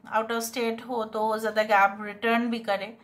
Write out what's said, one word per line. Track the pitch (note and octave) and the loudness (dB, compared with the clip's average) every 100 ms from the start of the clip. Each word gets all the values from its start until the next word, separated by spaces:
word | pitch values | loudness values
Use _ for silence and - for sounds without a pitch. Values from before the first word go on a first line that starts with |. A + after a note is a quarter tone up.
| - | -4
out | G#3+ A3 | -2 0
of | A#3 | -2
state | A3+ B3+ A3+ A3+ A#3 | -4 -2 -2 -2 -4
हो, | A#3+ | -4
तो | A3 G#3+ A3 | -2 -2 0
हो | A3 | 0
सकता | A3 G#3+ | 0 0
है | A3 | 4
कि | |
आप | G3+ G3 G#3 | 4 4 2
रिटर्न | G#3 G3+ A3+ A#3 A#3+ | -10 -4 0 2 2
भी | A3+ | -2
करें, | G#3+ G3 G3+ A3+ | -2 -2 -4 -12